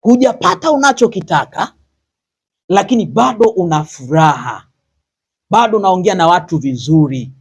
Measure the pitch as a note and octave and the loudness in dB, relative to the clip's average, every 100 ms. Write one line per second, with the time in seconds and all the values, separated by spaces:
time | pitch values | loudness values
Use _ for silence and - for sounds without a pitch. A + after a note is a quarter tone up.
0 | G#3 B3 B3+ - F#3 C4 D#4+ D4 C#4 C4 | 2 4 2 0 -2 0 0 2 2 2
1 | A3+ F#3+ D#3 D#3+ B2 - F#3 _ _ _ | 0 -2 -2 -2 -2 -8 -8 _ _ _
2 | _ _ _ _ _ _ _ F#3 G3 B3 | _ _ _ _ _ _ _ -2 0 -2
3 | E3+ C3+ B3+ A3 A3 F#3 F3 D#3 D#3 - | 0 0 -2 0 0 0 -2 -2 -4 -14
4 | B2+ D#3 D#3 C3+ B2 G#2 _ _ _ _ | -4 2 2 0 -8 -12 _ _ _ _
5 | _ _ _ _ _ A3 A#3 G#3+ G3 F#3 | _ _ _ _ _ 0 2 0 0 0
6 | F3+ F#3 E3 F3 E3 D#3+ C3+ B2 D3 D#3+ | 0 2 2 2 0 -6 -4 -6 0 2
7 | D3 C3 A#2 - | 2 -2 -10 -18